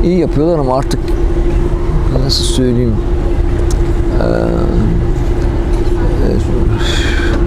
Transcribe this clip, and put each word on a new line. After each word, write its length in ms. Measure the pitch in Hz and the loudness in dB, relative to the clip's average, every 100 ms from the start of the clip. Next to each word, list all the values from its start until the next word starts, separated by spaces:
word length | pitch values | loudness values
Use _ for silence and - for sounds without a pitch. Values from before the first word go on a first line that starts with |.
İyi 140 | 170 180 | 0 0
yapıyorlar 400 | 143 143 156 165 | 0 0 0 0
ama 180 | 135 131 | 0 0
artık 220 | - 127 - - - - - - - - - - - 131 | 0 -2 -2 0 0 0 0 0 0 -2 0 0 0 0
nasıl 200 | 135 - | 0 0
söyleyeyim? 500 | - - 127 120 123 107 - - - - - - - - - - - - | 0 0 0 2 0 0 -2 -2 0 0 0 0 0 0 0 0 0 0
E, 40 | - 57 57 57 - - 110 113 - - - - - - - - - - - - - | 0 0 0 0 0 2 2 0 0 0 0 0 0 0 0 0 0 0 0 0 0
e, 20 | - - - - - - - - - - - | 0 0 0 0 0 0 0 0 0 0 0